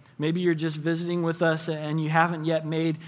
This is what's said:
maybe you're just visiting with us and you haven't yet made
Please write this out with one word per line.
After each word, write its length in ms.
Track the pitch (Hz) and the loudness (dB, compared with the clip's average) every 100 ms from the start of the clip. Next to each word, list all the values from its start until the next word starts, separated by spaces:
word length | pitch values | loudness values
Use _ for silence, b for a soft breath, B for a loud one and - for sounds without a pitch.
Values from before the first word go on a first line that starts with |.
| B B | B B
maybe 200 | 151 170 | -2 0
you're 120 | 175 | 2
just 240 | 160 160 156 | 2 -2 -2
visiting 460 | 160 165 175 175 | -2 -2 -2 -2
with 180 | 165 165 | 0 2
us 280 | 165 160 165 | 2 2 -2
and 340 | 156 151 160 | -4 -2 -2
you 80 | 156 | 2
haven't 340 | 160 170 170 | 4 4 2
yet 220 | 160 160 156 | 0 0 0
made 320 | 160 165 156 | 0 0 -2